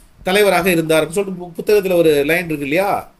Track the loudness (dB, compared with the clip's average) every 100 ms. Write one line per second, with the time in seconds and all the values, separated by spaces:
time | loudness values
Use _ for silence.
0 | -20 -12 -2 2 2 2 2 0 2 0
1 | 0 -2 -4 -6 -12 -8 0 0 2 2
2 | 4 2 2 0 -2 -6 -4 -2 -2 -4
3 | -6 _